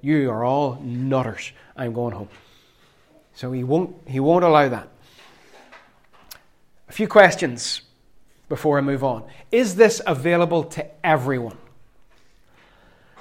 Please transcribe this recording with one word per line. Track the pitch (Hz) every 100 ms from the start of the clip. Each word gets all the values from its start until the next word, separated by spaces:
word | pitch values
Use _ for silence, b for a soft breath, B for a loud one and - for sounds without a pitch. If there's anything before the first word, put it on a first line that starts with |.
"You | 139 151 131
are | 110
all | 120 139 143 123
nutters. | 127 123 131 135 120 107 - - b b
I'm | 123
going | 113 120
home." | 98 104 b b b b b b b b b _
So | - 127
he | 127
won't, | 127 156 185 - -
he | 131
won't | 139 170
allow | 175 151 139
that. | 113 - _ b b b b b b b b b b _ _ - - _ _ _ _ -
A |
few | - 214
questions | 220 185 170 156 120 - - - _ _ - - _ -
before | 135 151 143
I |
move | 139 139
on. | 135 113 - B B
Is | 233 240 185
this | 220 220
available | - 147 156 175 175 170
to | 143 - - - 180
everyone? | 156 127 131 117 101 - - - _ - _ _ _ b b b b b b b b